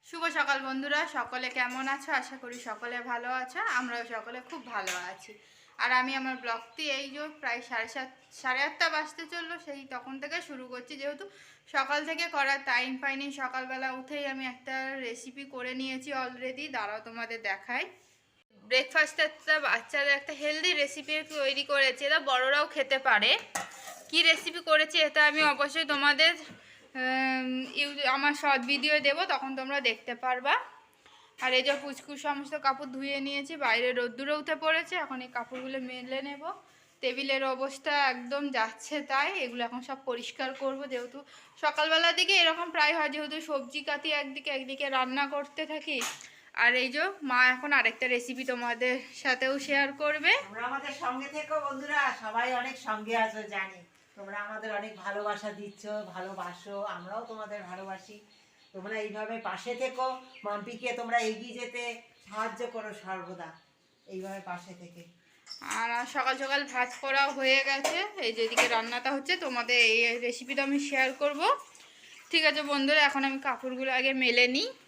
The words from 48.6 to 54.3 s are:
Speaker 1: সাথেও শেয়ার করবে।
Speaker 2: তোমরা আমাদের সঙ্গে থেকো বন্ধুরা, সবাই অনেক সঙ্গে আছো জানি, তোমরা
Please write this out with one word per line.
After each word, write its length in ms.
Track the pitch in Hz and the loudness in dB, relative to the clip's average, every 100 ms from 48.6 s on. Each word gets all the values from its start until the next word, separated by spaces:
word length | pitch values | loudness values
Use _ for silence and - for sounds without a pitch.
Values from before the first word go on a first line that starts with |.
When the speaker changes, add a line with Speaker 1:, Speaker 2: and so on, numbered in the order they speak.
| 240 233 247 254 - - | -2 0 0 0 -4 -6
Speaker 1:
সাথেও 320 | 277 254 262 277 277 | -2 2 2 0 2
শেয়ার 220 | 277 277 285 | 2 2 0
করবে। 300 | 294 302 320 480 - | 0 2 4 4 0
Speaker 2:
তোমরা 180 | 214 247 | -6 -4
আমাদের 240 | 269 285 285 | -4 -6 -4
সঙ্গে 240 | 247 262 277 302 | -4 -4 -6 -8
থেকো 180 | 302 311 277 | -4 -2 -2
বন্ধুরা, 340 | 269 285 294 262 233 | -6 -2 2 2 0
সবাই 240 | 220 226 247 254 | -4 -2 0 0
অনেক 160 | 254 254 254 | -4 -8 -4
সঙ্গে 280 | 214 214 226 | -4 0 2
আছো 180 | 220 214 208 | 2 0 -6
জানি, 260 | 202 190 185 170 _ _ - | -6 -6 -10 -20 _ _ -16
তোমরা 220 | 196 | -10